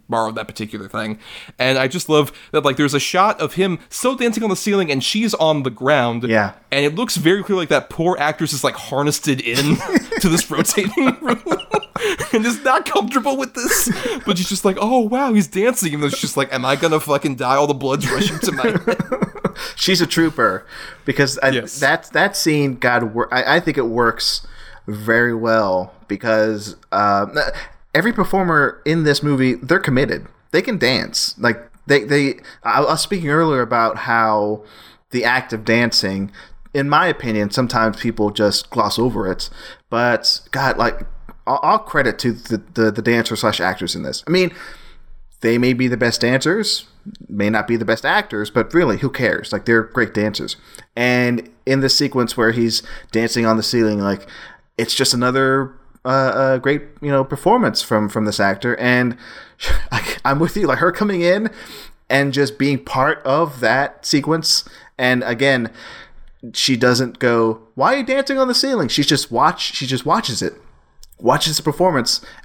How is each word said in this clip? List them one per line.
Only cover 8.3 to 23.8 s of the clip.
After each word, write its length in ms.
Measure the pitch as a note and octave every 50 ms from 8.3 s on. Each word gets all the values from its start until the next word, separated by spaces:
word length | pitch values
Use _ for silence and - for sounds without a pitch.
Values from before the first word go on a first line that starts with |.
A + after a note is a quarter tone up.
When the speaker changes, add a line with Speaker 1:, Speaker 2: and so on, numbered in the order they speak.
| D3+ - E3 C#3+
Speaker 1:
is, 120 | - C3 -
like, 100 | C3+ -
harnessed 520 | - - - C#3 C3+ C#3+ D3 D3 - -
it 140 | D3+ C3+ B2+
in 340 | - A#2 A#2 B2 C#3 D3 E3+
<laughs> 440 | - - - F#4+ D4+ - - A4+ -
to 60 | - F3
this 200 | D#3+ D#3 - -
rotating 560 | D#3 C#3+ - - - G#3 F#3+ G3+ - - C4+
<laughs> 160 | B3+ B3 -
room 220 | - B3 A#3+ A#3+ -
<laughs> 880 | F#4 F#4 G4+ - - G#4+ G#4 - - - - A#4+ G#4 F4+ - - - -
and 120 | A3 G#3+
is 180 | A#3+ A#3 G#3+ C#4+
not 220 | C4 B3+ D#4 E4
comfortable 520 | - D#4 - - B3 - C4 A3 C#4 C4+
with 160 | C4+ C4+ C4 -
this. 380 | B3 A#3 - - - - A#3+ F#3+ - - A#4+ G#4 C#4 -
But 120 | - F#3+ E3+
she's 100 | F#3 -
just 160 | G3+ F3+ -
like, 120 | G3+ F#3+ -
"Oh, 200 | G3+ A3 B3+ B3+
wow, 300 | A3+ G#3 B3 B3+ C#4 C4 A3
he's 140 | G#3 F3+
dancing." 420 | - - F#3 G#3 B3 B3 - F#3+ E3
Even 120 | D3 D3
though 80 | D3 C#3+
she's 120 | C3 -
just 160 | - C#3+ -
like, 140 | C#3 C#3 -
"Am 140 | C3+ C3 B2
I 100 | C3 C#3
gonna 240 | C#3 E3+ E3 D#3 D#3
fucking 360 | - D3+ C#3+ C#3 - D3 C3+
die? 200 | A#2+ C3 B2 C3+
All 120 | C#3+ D3
the 60 | D3 C#3+
blood's 340 | C3 C3+ C3 C3+ D3 - -
rushing 300 | - - G3+ G3+ D#3 D#3
to 120 | - F#3 D#3+
my 100 | - -
head." 340 | A3+ G#3+ F3 - A3+ F#3+ - -
<laughs> 720 | - - - G#3+ - - - - - - - - - -
Speaker 2:
She's 240 | - - F#3 F#3+ F3
a 60 | E3+
trooper, 580 | - - E3 E3 D#3+ D#3 - A#2 G#2 F#2 F#2 - - - - - - - - -
because 340 | - C3 - C#3 B2+ - -
I, 100 | - C3+
Speaker 1:
Yes. 300 | C#3 A#2+ - - - C#3
Speaker 2:
that, 300 | C#3+ C3 - C3+ - -
that 240 | - D3+ F3+ G3+ G3
scene, 400 | - - E3 D3+ D3 C#3+ C#3 B2+
God, 380 | B2 - B2 B2 A#2+ A#2 A2 G#2+
wor-, 180 | A#2 A#2+ - B2
I, 220 | B2+ - - D3
I 40 | F3
think 160 | E3+ D#3+ C#3+
it 80 | C#3+